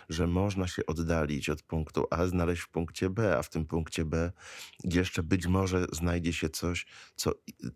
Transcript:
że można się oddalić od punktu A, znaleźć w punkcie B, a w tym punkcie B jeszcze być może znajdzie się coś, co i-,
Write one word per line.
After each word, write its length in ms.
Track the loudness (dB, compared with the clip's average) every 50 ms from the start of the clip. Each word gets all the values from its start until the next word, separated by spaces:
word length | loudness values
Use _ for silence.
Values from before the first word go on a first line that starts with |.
| -12 -6
że 180 | -2 0 2
można 420 | 2 2 2 2 2 0 0 -2 -2
się 180 | -2 -4 -2
oddalić 600 | -2 -2 0 0 2 2 2 2 2 0 -2 0 -2
od 120 | -2 -4
punktu 440 | -4 -4 -2 -2 -2 -2 -2 -2 0 0
A, 160 | 2 2 2
znaleźć 360 | 2 2 2 2 2 0 -2
w 60 | -4 -4
punkcie 420 | -4 -4 -4 -2 -2 -2 -2 0
B, 280 | 2 2 2 4 4 2
a 40 |
w 80 | 0 -2
tym 160 | -2 -4 -2
punkcie 380 | 0 0 -2 -2 -2 -2 -4 -2
B 280 | 0 0 0 0 -2 -4 -8 -14 -18 -16 -16 -16 -16 -16 -8 -4
jeszcze 380 | 0 2 2 2 2 0 -2
być 240 | 0 2 2 2 4
może 400 | 4 4 4 4 4 2 2 2 0
znajdzie 400 | -2 0 0 2 2 2 0 0
się 160 | 0 0 -2 -2
coś, 380 | -2 -2 -2 -2 -2 -2 -6 -8 -14 -20 -20 -14 _
co 160 | -4 -2 -2 -2 -2 _
i-, 60 | -16 -16 -10 -10 -10 -8